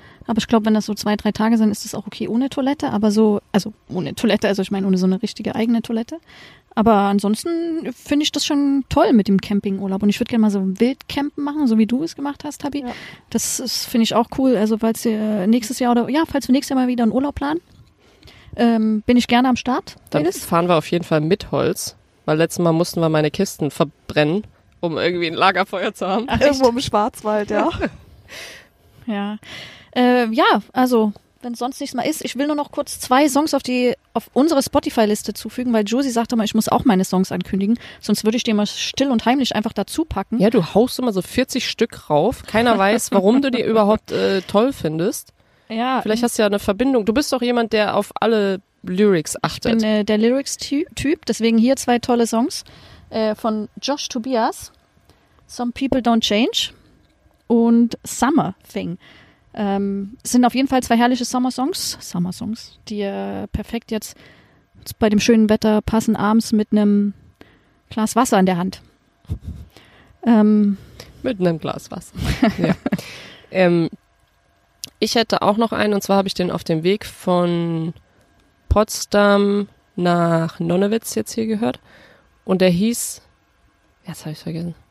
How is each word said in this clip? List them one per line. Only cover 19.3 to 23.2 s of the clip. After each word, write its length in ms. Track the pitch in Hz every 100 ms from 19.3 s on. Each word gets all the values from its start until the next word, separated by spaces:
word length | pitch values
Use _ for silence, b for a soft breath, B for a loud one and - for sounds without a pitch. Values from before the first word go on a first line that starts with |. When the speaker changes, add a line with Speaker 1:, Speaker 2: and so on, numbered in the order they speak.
| 240 262
Speaker 1:
am 80 | 240
Start. 400 | 247 285 - - -
Speaker 3:
Dann 120 | 294
Speaker 1:
Mädels? 220 | 320 -
Speaker 3:
fahren 220 | - 170 175
wir 60 | 165
auf 140 | -
jeden 140 | 180
Fall 160 | 170 156
mit 320 | 156 208 -
Holz, 420 | 143 - - - - _ _
weil 120 | - 156
letztes 220 | 165 -
Mal 140 | 170
mussten 260 | 165 175 180
wir 80 | 165
meine 200 | 156